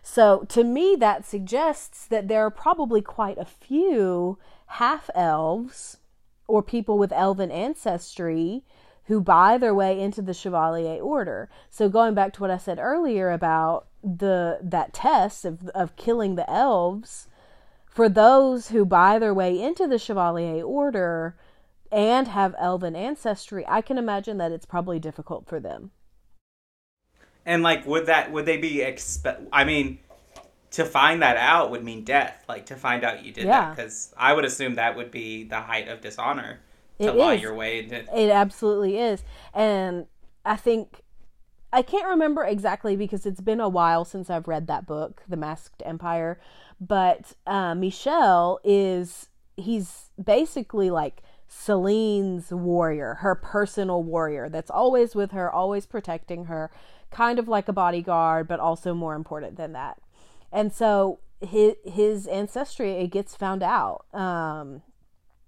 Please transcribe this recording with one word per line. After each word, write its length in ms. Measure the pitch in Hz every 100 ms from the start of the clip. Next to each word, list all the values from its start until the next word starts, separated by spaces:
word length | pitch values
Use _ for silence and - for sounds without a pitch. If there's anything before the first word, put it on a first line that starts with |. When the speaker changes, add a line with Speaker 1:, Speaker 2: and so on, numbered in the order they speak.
Speaker 1:
So 440 | - - 214 196 -
to 140 | 233
me, 320 | 233 254 370 359
that 260 | 220 202 -
suggests 840 | 208 190 247 320 302 - - -
that 200 | 220 196
there 160 | 220 214
are 60 |
probably 500 | - 311 339 262 220
quite 360 | 208 - 202 -
a 80 | 175
few 920 | - - 285 381 254 190 175 180 196 - - -
half-elves 1300 | - 240 302 - 180 170 156 160 196 247 - - - _ _ _ _ -
or 160 | 214
people 340 | 202 240 214 208
with 160 | 196
elven 380 | 170 190 196 185
ancestry 1120 | 165 240 311 226 175 - - 170 160 165 240 - _ _ _ -
who 160 | 214
buy 360 | 185 170 190 247
their 160 | 240
way 280 | 196 190 190
into 200 | 196 208
the 120 | 190
Chevalier 680 | 175 196 175 160 165 165 160
Order. 480 | 254 302 180 101 - - -
So 180 | - 208
going 260 | 214 226
back 200 | 202 196
to 80 | -
what 100 | 196
I 60 | 180
said 200 | 196 170
earlier 520 | 175 311 320 208 180
about 560 | 170 170 160 160 170 - -
the, 560 | 202 170 196 185 170 -
that 320 | 180 175 -
test 520 | - 262 285 - - 190
of, 240 | 165 180
of 260 | 190 175 -
killing 400 | - 233 202 180
the 140 | -
elves, 800 | 180 269 202 175 202 - - - _ _ - - _ -
for 220 | - 226
those 580 | 202 220 269 269 247 -
who 180 | 220 190
buy 320 | 175 185 220
their 160 | 220
way 260 | 190 185 180
into 280 | 254 349 339
the 100 | 240
Chevalier 640 | - 202 175 170 170 160
Order 760 | - 277 285 220 175 165 165 - - _ _ _ -
and 360 | 214 214 254 247
have 260 | 202 190 -
elven 360 | 180 185 180 165
ancestry, 720 | 220 294 226 196 - 196 -
I 140 | 214
can 160 | - 262
imagine 400 | 233 202 202 202
that 140 | 165
it's 160 | 165 -
probably 320 | 175 180 165
difficult 480 | 160 156 - 170 -
for 120 | 160
them. 300 | 87 57 196 _ _ _ _ - _ _ _ _ _ _ _ _ _ _
Speaker 2:
And, 200 | 170 170
like, 240 | 165 160 139
would 200 | 160 160
that, 260 | 156 -
would 120 | 151 151
they 120 | 151
be 220 | 160 143
expe-, 680 | 131 131 - - 135 - -
I 100 | 143
mean, 360 | 143 151 135 131 _ - _ - - _ -
to 120 | -
find 380 | 160 - 147 165
that 160 | 139 120
out 340 | 131 170 123
would 120 | 120
mean 200 | 117 113
death. 400 | 110 139 - - -
Like, 180 | 110 -
to 100 | 131
find 300 | 127 123 120
out 180 | 107
you 80 | 104
did 140 | 107 180
Speaker 1:
Yeah. 280 | 254 160
Speaker 2:
that, 40 | 151
'cause 360 | 113 - - -
I 160 | 127
would 100 | 151
assume 320 | 135 127 131 117
that 220 | 117 120
would 140 | 120
be 340 | 120 110 110 110
the 160 | 113
height 260 | 113 113 -
of 140 | 110
dishonor, 580 | 107 104 117 143 110 120 _ _ _ -
to 100 | 208
Speaker 1:
It 60 | 233
Speaker 2:
lie 200 | 320 220
Speaker 1:
is. 60 |
Speaker 2:
your 120 | 110
way 260 | 110 110 160
into 180 | 220 240 220 233
Speaker 1:
It 120 | 214
absolutely 680 | 202 202 - 214 208 196 202
is. 240 | 240 196 - - -
And 540 | - 220 196 185 175 160 - - _ -
I 100 | 214
think, 460 | 240 226 - - _ - - _ - _ -
I 100 | 254
can't 260 | 254 392 370
remember 360 | 349 311 302 214
exactly 500 | 208 202 196 214 196
because 300 | 208 196 208
it's 160 | 185
been 180 | 196 220
a 100 | 214
while 360 | 185 170 165 170
since 240 | 190 180
I've 180 | 170 170
read 200 | 156 160
that 180 | 147 180
book, 380 | 151 156 - -
The 100 | 175
Masked 460 | 151 156 - - -
Empire, 540 | 165 175 170 165 175 - - - -
but, 540 | 180 196 180 - - - -
uh, 300 | 196 180 170
Michel 840 | 190 190 269 320 226 175 175 185
is, 640 | 202 202 196 180 175 - - _ _ -
he's 540 | 185 226 180 - - -
basically, 680 | 190 220 311 277 220 214 185
like, 320 | 170 147 - - - -
Celine's 1040 | - - 196 190 214 220 202 196 180 170
warrior, 640 | 180 175 175 165 151 123 -
her 120 | 196 185
personal 680 | - 208 202 - 190 175
warrior 460 | 165 165 156 143 135
that's 200 | 160 -
always 460 | - 247 254 233 208
with 160 | 196
her, 200 | 196 180
always 340 | 175 190 202 202
protecting 600 | 226 196 165 - 175 170
her, 260 | 160 156 - - - -
kind 300 | - 233 240
of 80 | 226
like 200 | 214 196
a 40 |
bodyguard, 760 | 196 175 175 170 170 165 165 160
but 120 | 170
also 340 | 165 165 180
more 220 | 170 165 151
important 400 | 160 151 135 -
than 160 | 160
that. 260 | 143 139 - - _ - - -
And 220 | 196 208
so 460 | - 226 202 190 - - -
his, 360 | 190 214 214 - 180
his 420 | 175 214 208 196
ancestry, 640 | 196 208 247 285 - 208 185
it 100 | 180
gets 280 | 196 196 -
found 280 | 196 190
out. 420 | 185 226 101 - -
Um, 680 | 196 185 170 160 156 139 135 _ _ _ _ _ _